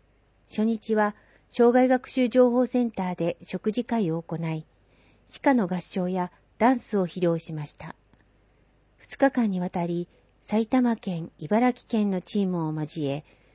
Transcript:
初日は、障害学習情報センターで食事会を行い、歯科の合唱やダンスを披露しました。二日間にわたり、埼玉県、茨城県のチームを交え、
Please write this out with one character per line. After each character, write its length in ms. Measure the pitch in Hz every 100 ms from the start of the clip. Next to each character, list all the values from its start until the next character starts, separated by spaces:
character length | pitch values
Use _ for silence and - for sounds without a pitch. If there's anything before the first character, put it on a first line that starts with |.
| _ _ _ _ -
初 160 | -
日 300 | 220 220 -
は、 200 | 214 208 - _ _ _
障 260 | - 240
害 140 | 247 254
学 200 | 254 -
習 200 | 262 247
情 220 | 254 247
報 160 | 240 247
セ 180 | 247
ン 60 | 233
タ 140 | -
ー 100 | 180
で 220 | 180 170 -
食 300 | - 190 220
事 120 | 214
会 260 | 233 233 175
を 120 | 165
行 140 | - 165
い、 300 | 165 156 - _ _ _ _ _ -
歯 140 | -
科 140 | 294
の 120 | 254 180
合 140 | 180
唱 280 | - 190 180
や 220 | 185 180 _ _ -
ダ 140 | 233
ン 60 | 247
ス 200 | - 202
を 80 | 175
披 140 | 180
露 180 | 175 165
し 140 | -
ま 120 | 156 147
し 60 |
た。 220 | - 165 - _ _ _ _ _ _ _ _ _ _
二 160 | - -
日 140 | 269
間 200 | 254 220
に 100 | 185
わ 100 | 180
た 160 | 180 170
り、 220 | 175 175 _ _ _
埼 220 | - 208 220
玉 300 | 254 247 226
県、 360 | 202 170 170 -
茨 320 | 151 214 247
城 120 | 247 -
県 220 | 220 208
の 100 | 185
チ 200 | - 208
ー 80 | 190
ム 200 | 180 156
を 40 |
交 340 | 156 151 170 143
え、 180 | 143 - _ _